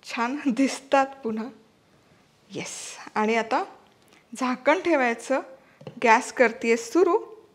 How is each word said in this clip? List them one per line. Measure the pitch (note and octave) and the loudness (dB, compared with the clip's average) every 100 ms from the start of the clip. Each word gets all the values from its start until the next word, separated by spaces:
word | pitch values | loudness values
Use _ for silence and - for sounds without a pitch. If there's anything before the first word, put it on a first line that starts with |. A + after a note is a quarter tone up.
छान | - - A#3+ C#4+ | -12 -6 -4 -2
<laughs> | D4 | -2
दिसतात | A3+ C4+ - - C4+ C4+ - | 0 0 0 2 2 2 -4
पुन्हा. | A3 A3 A3+ - _ _ _ _ _ _ _ _ _ | -6 -6 -8 -12 _ _ _ _ _ _ _ _ _
येस, | G3 - - - - - - | -12 -12 -12 -14 -16 -8 -2
आणि | G#3+ A3+ | 0 0
आता | A3 - G4 - _ _ _ _ _ A#3 | 0 -2 -4 -12 _ _ _ _ _ -6
झाकण | B3+ B3 - E4 | -4 0 2 2
ठेवायचं, | F4 D4+ B3 A#3 - C4 - - _ _ - - | 2 2 2 -2 -2 -4 -4 -20 _ _ -18 -2
गॅस | A#3+ A3+ B3 | 4 4 4
करतेय | - A#3 A3 A#3 A#3 | 2 2 2 0 0
सुरू | - E4 F#4 G#4+ - - - | 0 2 4 2 -2 -18 -20